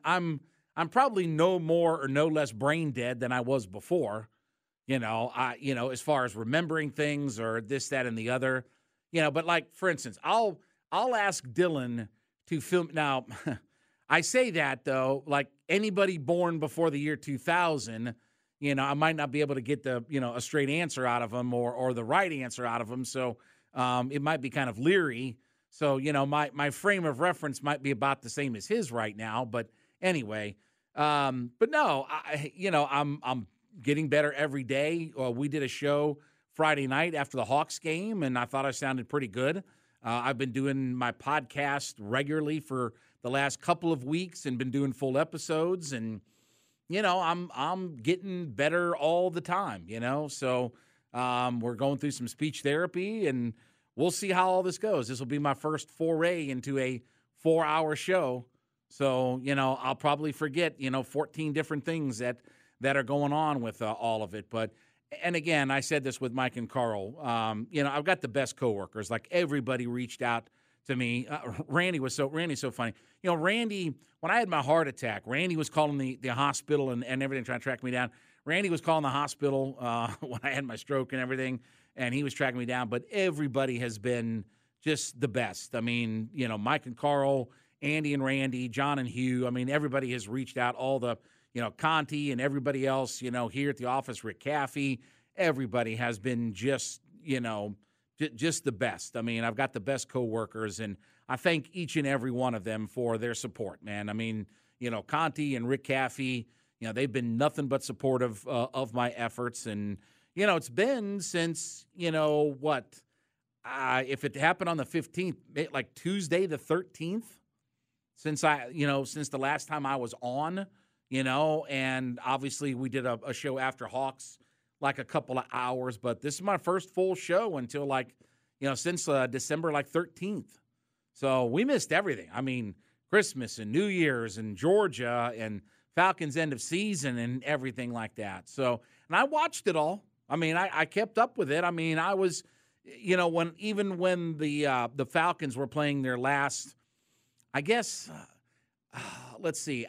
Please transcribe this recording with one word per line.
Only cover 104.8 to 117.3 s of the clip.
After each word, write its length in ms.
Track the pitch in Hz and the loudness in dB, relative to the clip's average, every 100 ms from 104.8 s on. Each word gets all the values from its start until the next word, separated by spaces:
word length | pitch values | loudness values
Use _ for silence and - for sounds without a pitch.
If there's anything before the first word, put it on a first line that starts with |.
| 120 | -6
know, 120 | 113 | -4
Conti 540 | - 151 160 143 147 131 | -2 0 0 0 -2 -2
and 120 | 117 | 0
Rick 160 | 135 | -2
Caffey, 640 | 135 131 131 - 131 123 113 _ _ _ | 0 0 0 -2 -4 -4 -6 _ _ _
you 60 | 113 | -6
know, 60 | |
they've 200 | 110 135 | -2 0
been 240 | 123 120 117 | 0 0 2
nothing 320 | 147 151 143 | 2 0 -2
but 160 | 135 | -2
supportive, 640 | - 113 135 127 123 107 - | -2 -4 0 2 2 -2 -4
uh, 200 | 131 123 | -2 -2
of 220 | 135 131 | -2 -4
my 160 | 120 123 | 0 -2
efforts. 560 | 117 117 - 120 117 117 | -2 -6 -4 -6 -6 -8
And, 320 | 104 104 101 - _ _ | -6 -6 -8 -12 _ _
you 120 | - 202 | 0 2
know, 100 | 170 | 2
it's 140 | - | 0
been 500 | 120 220 269 208 202 | 0 2 2 -2 -6
since, 640 | 165 175 165 160 - - - | -4 -2 -2 -2 -8 -12 -20
you 160 | - 170 | -6 -2
know, 460 | 160 151 151 147 135 | 2 4 4 2 0
what, 420 | 147 139 104 - _ _ _ _ _ _ | 0 -2 -2 -20 _ _ _ _ _ _
uh, 380 | 123 - 131 127 131 | -10 -4 2 2 0
if 180 | 135 | -2
it 100 | 143 | -4
happened 360 | 135 156 180 175 | 0 2 2 0
on 60 | 165 | -2
the 100 | 127 | -2
fifteenth, 500 | 170 - - 185 - _ | -4 -4 -4 -4 -6 _
it, 180 | - 156 | -6 -4
like, 200 | 139 123 | -4 -6
Tuesday 520 | - 170 196 170 170 185 | -6 -4 -2 0 2 2
the 100 | 147 | -2
thirteenth, 800 | - 165 185 - 165 208 226 | 0 -2 -2 -8 -4 -4 -6